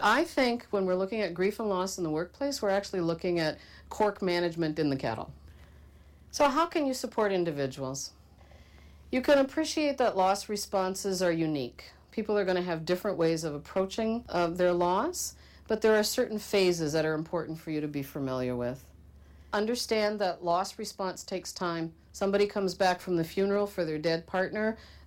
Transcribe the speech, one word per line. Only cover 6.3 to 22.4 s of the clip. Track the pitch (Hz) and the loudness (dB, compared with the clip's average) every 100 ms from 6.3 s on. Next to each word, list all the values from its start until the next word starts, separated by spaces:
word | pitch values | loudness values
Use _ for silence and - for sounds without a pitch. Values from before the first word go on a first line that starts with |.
So | - 285 | 4 4
how | 277 339 | 6 2
can | 339 269 | 2 0
you | |
support | 262 240 - 208 | -2 -4 0 2
individuals? | 185 170 143 135 135 131 135 - - - - - - - - - - - | 2 0 0 -4 -4 -6 -6 -10 -14 -20 -20 -20 -20 -20 -20 -20 -20 -4
You | 254 | 0
can | 254 277 | 4 6
appreciate | 269 320 311 320 294 277 | 4 0 -2 0 -2 2
that | 226 190 | 0 4
loss | 185 196 - | 2 2 -2
responses | 202 - 196 185 190 202 185 | -6 -2 -2 -2 -2 -4 0
are | 180 | 0
unique. | 165 160 143 123 - - - - | 2 0 -2 -4 -10 -20 -20 -10
People | - 220 208 | -6 -2 0
are | |
gonna | 190 180 | 2 0
have | 180 160 | -2 -4
different | 160 180 208 175 | -2 -2 0 0
ways | 165 165 | 2 2
of | 160 | -2
approaching, | 143 - 196 190 226 220 233 - | -6 -4 -2 -2 -2 -2 -2 -2
uh, | 175 170 | 0 0
their | 180 180 | 2 2
loss, | 175 175 185 302 359 - - - - - | 4 2 2 0 -4 -8 -10 -20 -20 -4
but | 220 | 2
there | 220 214 | 4 4
are | |
certain | 214 - 240 214 | 2 0 -2 -4
phases | - 202 180 170 151 | 0 2 4 2 0
that | 160 156 | 0 0
are | |
important | 156 160 170 156 160 | 0 -2 -4 -4 -8
for | 165 | -6
you | 151 | -4
to | 151 | -4
be | 143 | -4
familiar | 135 143 135 127 123 | -6 -6 -4 -2 -2
with. | 123 120 131 - - - - - - - | -2 -4 -6 -14 -20 -20 -20 -20 -20 -4
Understand | 208 214 240 - 220 208 214 | -2 0 -2 0 2 2 0
that | 185 170 | -2 0
loss | 175 175 196 - | 0 2 0 -6
response | 208 - 185 180 | -10 -6 -6 -6
takes | - 185 - | -8 -8 -8
time. | - 180 165 165 - - | -4 -2 -2 -4 -8 -20
Somebody | - 196 202 | -4 0 4